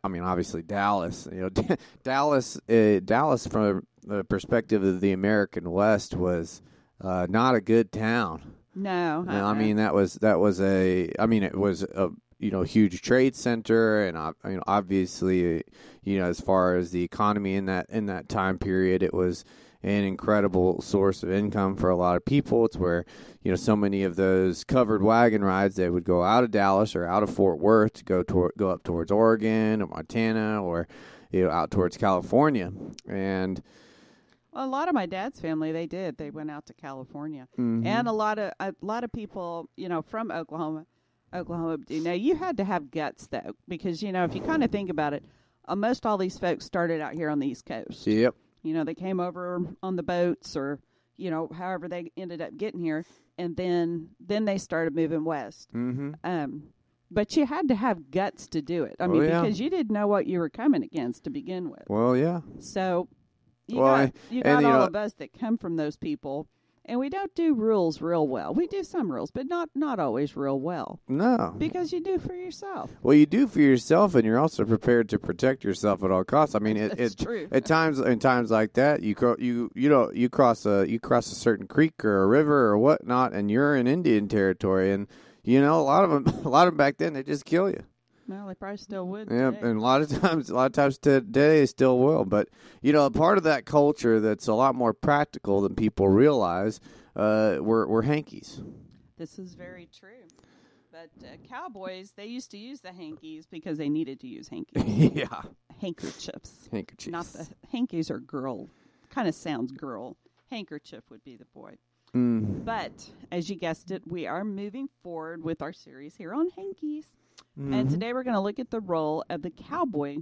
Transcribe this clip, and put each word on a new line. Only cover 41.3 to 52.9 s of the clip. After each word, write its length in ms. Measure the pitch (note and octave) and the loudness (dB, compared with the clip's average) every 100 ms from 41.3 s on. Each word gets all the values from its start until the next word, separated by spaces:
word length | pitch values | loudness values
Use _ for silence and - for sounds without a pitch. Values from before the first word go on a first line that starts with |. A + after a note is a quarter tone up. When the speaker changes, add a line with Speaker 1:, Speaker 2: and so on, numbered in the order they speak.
Speaker 2:
Oklahoma 340 | F3+ F3 E3+ E3 | -12 -8 -6 -4
would 180 | D#3 - | -6 -6
do. 140 | D#3 | -6
Now, 120 | E3 | -2
you 240 | F3+ C4 D#4+ | -2 0 0
had 200 | F#4 C4 | -2 -4
to 60 | |
have 260 | G3 F3+ C#3+ | -2 -4 -4
guts, 360 | D#3+ D3 - - | -6 -6 -8 -10
though, 240 | B2+ - - - | -10 -10 -14 -12
because, 340 | E3+ G3 D#3+ | -8 -6 -6
you 100 | G#3 | -4
know, 120 | F#3 | -2
if 100 | F3 | -2
you 60 | - | -2
kinda 280 | - D#4+ A#3+ | -2 0 0
think 220 | G3+ F#3+ | 0 -4
about 240 | D#3 D3 | -2 -2
it, 100 | C#3+ - _ _ _ - | -4 -10 _ _ _ -6
uh, 60 | G3 | -2
most 280 | A3 B3+ A3+ | 0 0 -2
all 120 | G3+ | -2
these 200 | F#3 - | -2 -4
folks 260 | F3 D3+ | -4 -4
started 360 | - F3+ E3+ E3 | -4 -2 -2 -2
out 140 | D3+ | -6
here 140 | D#3 D#3 | -6 -4
on 80 | D3 | -2
the 80 | C3+ | -2
East 180 | B2 - | -6 -10
Coast. 400 | A2+ - - G#2+ | -10 -10 -6 0
Speaker 1:
Yep. 280 | G#2+ A#2+ - _ _ | 2 2 0 _ _
Speaker 2:
You 120 | D#3+ | -6
know, 100 | D#3+ | -4
they 100 | D#3 | -4
came 260 | - F#3+ F#3 | -6 -6 -4
over 400 | F3+ F3 F3+ F3+ F3 - | -6 -8 -8 -6 -6 -8
on 140 | F#3+ F3+ | -6 -6
the 60 | |
boats 540 | D#3 F3 F3 - - D3+ | -2 0 0 -2 -6 -8
or, 220 | C#3 C#3+ _ _ _ - | -6 -8 _ _ _ -12
you 140 | F#3 | -6
know, 180 | D#3+ E3 | -6 -6
however 360 | E3 F#3 F3+ F3 | -8 -8 -8 -8
they 220 | F3 E3+ - | -10 -10 -12
ended 240 | F3+ E3+ | -12 -10
up 160 | D#3 D3 | -10 -8
getting 240 | G#3+ F3+ | -8 -4
here, 240 | E3 | -4